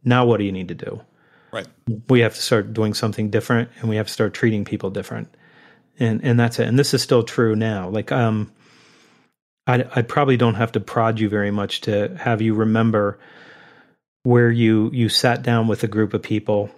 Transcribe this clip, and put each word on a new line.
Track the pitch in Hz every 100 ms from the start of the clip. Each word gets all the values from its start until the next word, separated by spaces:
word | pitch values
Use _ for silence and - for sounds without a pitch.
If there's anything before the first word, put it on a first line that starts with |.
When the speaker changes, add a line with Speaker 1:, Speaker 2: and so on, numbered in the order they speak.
Speaker 1:
now | 127 123
what | 120 110
do |
you | 101
need | 95 90
to |
do? | - - - - _ _ _ _
Speaker 2:
Right. | 110 92 _ - 107 -
Speaker 1:
We | 127
have | 113
to | -
start | - 117 104
doing | 110 107
something | 101 113 98 107
different, | 110 - 120 120 -
and | 113
we | 107
have | 107
to |
start | - 107
treating | - 117 107
people | 98 107 98
different. | 98 98 113 110 _ _ _ - _ _ _
And, | 117 110
and | - 120
that's | 120 120
it. | 113
And | 123
this | 135
is | 131
still | - 123
true | 110 - 113 107
now. | 113 104 90
Like, | 107 -
um, | 139 117 110 104 _ _ _ _ _ _ _ _ _ _ _ -
I, | 123 123
I | -
probably | 117 - 143 123
don't | 120
have | 101 113
to | 117
prod | 98 - 113 110
you | 107
very | 104 101
much | 101 101 -
to | - 104 104 -
have | - 113
you | 110
remember | 110 110 110 113 107 101 98 - - - - - _ _ _ _ _
where | 127 120 120
you, | 117 113 110 113
you | 127 113
sat | - 123 123
down | 127 117 113
with | 104
a | 113
group | 107 107
of | 104
people. | - 107 - 104 101